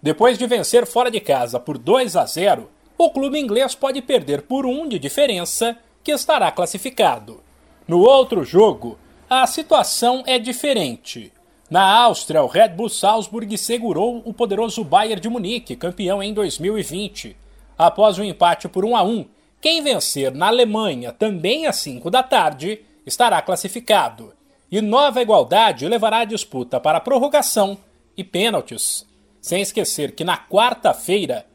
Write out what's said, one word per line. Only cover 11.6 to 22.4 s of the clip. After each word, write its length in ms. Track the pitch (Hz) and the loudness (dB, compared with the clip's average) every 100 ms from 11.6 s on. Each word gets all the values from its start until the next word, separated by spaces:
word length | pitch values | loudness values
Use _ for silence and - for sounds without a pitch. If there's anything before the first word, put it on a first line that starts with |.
| _ | _
Na 140 | 170 | 4
Áustria, 600 | 190 214 240 190 - 156 | 6 6 6 2 0 0
o 20 | 131 | 2
Red 220 | 175 220 | 4 4
Bull 200 | 170 226 | 2 -6
Salzburg 720 | - 190 220 208 226 220 208 | 0 2 2 -2 -10 -8 -8
segurou 640 | - 233 226 151 220 240 | -4 -4 -2 -2 -2 -4
o 80 | 226 | -12
poderoso 520 | 208 233 196 233 - | -4 -2 -2 -4 -4
Bayern 360 | 175 185 220 208 | 0 2 2 -2
de 80 | 202 | -6
Munique, 460 | 240 185 233 - | -6 -6 -8 -8
campeão 480 | 120 170 175 185 202 | -8 -8 -6 -4 -2
em 100 | 202 | -4
dois 280 | 214 196 - | -4 -4 -4
mil 180 | 170 214 | -4 -4
e 40 | |
vinte. 520 | 175 170 208 - 113 - _ _ _ _ | -6 -8 -10 -12 -18 -20 _ _ _ _
Após 440 | 170 - 214 185 | 2 4 2 2
um 20 | |
empate 460 | 202 165 226 220 - | -6 0 0 0 -4
por 160 | 190 | -4
um 100 | 208 | -2
a 80 | 233 | 0
um, 240 | 190 226 147 _ _ _ | 0 -2 -8 _ _ _
quem 220 | 302 330 | -2 0
vencer 500 | 294 208 - 143 135 | 0 -2 -2 -4 -4
na 140 | 131 185 | 0 0
Alemanha, 640 | 233 233 214 214 131 120 | 2 2 0 -4 -4 -10
também 560 | - 214 185 170 285 320 | -4 -4 -2 -2 -2 -2
às 80 | |
cinco 340 | - - 123 170 | -4 -8 -10 -2
da 140 | 240 | -2
tarde, 600 | 247 240 | 2 2